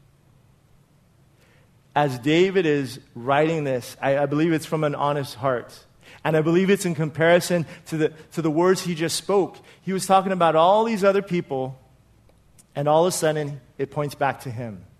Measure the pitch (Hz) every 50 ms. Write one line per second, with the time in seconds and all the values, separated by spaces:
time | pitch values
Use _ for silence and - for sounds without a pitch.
0 | _ _ _ _ _ _ _ _ _ _ _ _ _ _ _ _ _ _ _ _
1 | _ _ _ _ _ _ _ _ _ _ _ _ _ _ _ _ _ _ - 143
2 | 147 139 127 123 113 147 156 170 185 196 185 190 170 156 147 143 135 117 120 -
3 | - _ _ 117 117 131 139 147 156 160 165 160 147 135 131 120 - - - -
4 | 117 135 139 143 143 139 147 151 160 175 160 151 156 - 165 156 156 147 143 131
5 | 143 147 147 147 131 - - 107 131 139 127 113 - - - - _ _ _ _
6 | - - - - - 151 160 156 147 165 165 185 190 185 202 190 190 175 160 139
7 | 160 151 - 151 160 170 175 175 - - 180 170 147 - - - - - 160 151
8 | 156 147 - - - - - 170 151 160 147 165 175 185 190 185 - 175 175 151
9 | 170 156 - - - - 196 202 165 135 - - - - - _ - 175 190 185
10 | 185 - 190 190 180 196 190 180 170 165 156 160 165 185 202 214 226 233 226 185
11 | 196 196 190 202 196 - 175 175 - - 139 131 131 131 131 - _ _ _ _
12 | _ _ _ _ _ _ _ _ _ _ _ _ - _ - 143 143 147 151 160
13 | 170 185 175 - 165 156 151 151 147 143 143 135 _ _ _ - 139 - - 151
14 | 147 139 - - 143 135 120 - - 135 107 123 123 113 101 90 87 - _ _